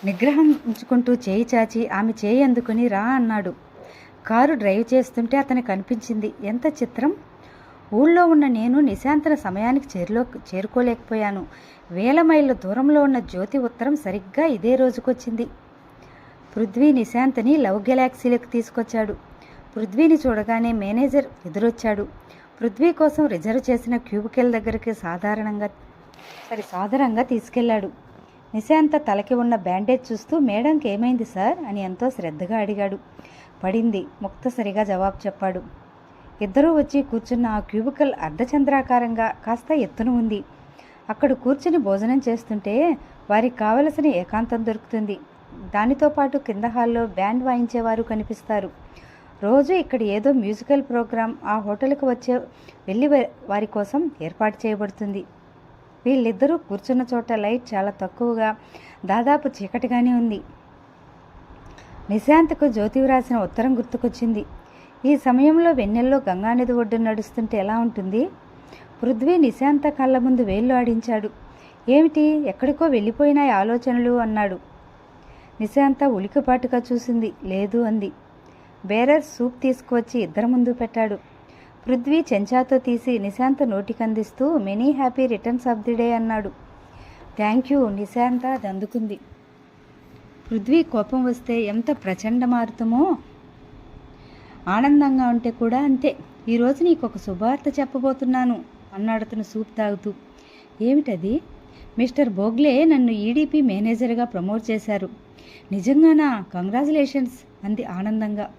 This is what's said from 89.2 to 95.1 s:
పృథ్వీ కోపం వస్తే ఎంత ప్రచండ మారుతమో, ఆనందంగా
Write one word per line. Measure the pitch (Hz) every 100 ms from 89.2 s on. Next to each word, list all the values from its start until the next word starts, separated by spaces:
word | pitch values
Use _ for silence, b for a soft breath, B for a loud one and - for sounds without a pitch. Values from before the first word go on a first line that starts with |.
| - - _ _ - _ - - - - - - -
పృథ్వీ | 226 202 311
కోపం | 330 226 208 262
వస్తే | 247 240 - 233
ఎంత | 214 214 226
ప్రచండ | 294 190 185 220 240 247
మారుతమో, | 247 233 233 226 233 349 339 - - - - - - - - - B B B B B -
ఆనందంగా | 196 269 294 277